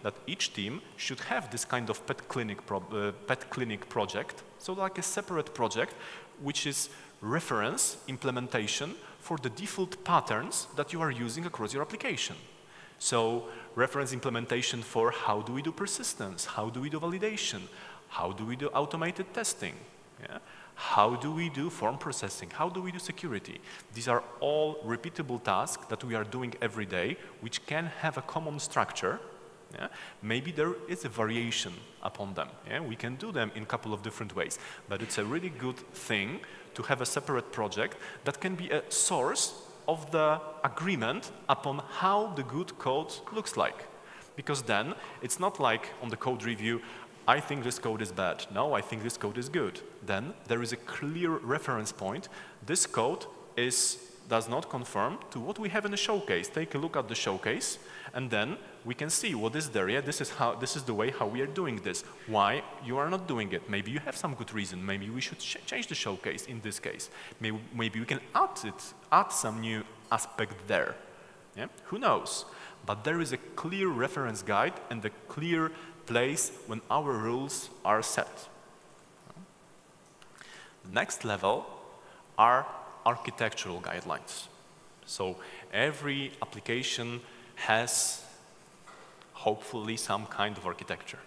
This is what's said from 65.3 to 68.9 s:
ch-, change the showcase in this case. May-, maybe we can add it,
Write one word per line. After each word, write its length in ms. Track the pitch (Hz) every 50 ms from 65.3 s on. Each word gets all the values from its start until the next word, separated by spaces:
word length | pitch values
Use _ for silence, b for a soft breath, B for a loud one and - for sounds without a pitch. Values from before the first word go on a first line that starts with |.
| - -
ch-, 180 | - - - - -
change 220 | - - 240 233 -
the 80 | -
showcase 500 | - - 110 98 - - - - - -
in 160 | - 127 113
this 180 | 104 107 98 -
case. 300 | - - - - - - B B B B B B
May-, 180 | 113 110 107 110 113 - -
maybe 260 | 117 113 113 - 113
we 60 | 117
can 160 | - 143 131 - - -
add 240 | 277 381 381 381 - -
it, 300 | 107 98 - - -